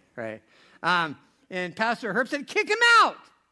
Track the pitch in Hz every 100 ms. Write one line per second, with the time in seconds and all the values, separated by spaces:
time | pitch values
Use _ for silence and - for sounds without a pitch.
0 | _ - 113 107 _ _ _ - 160 175
1 | 160 135 _ _ - 185 180 151 226 233
2 | 226 185 254 285 277 403 415 427 480 466
3 | 359 - - _ _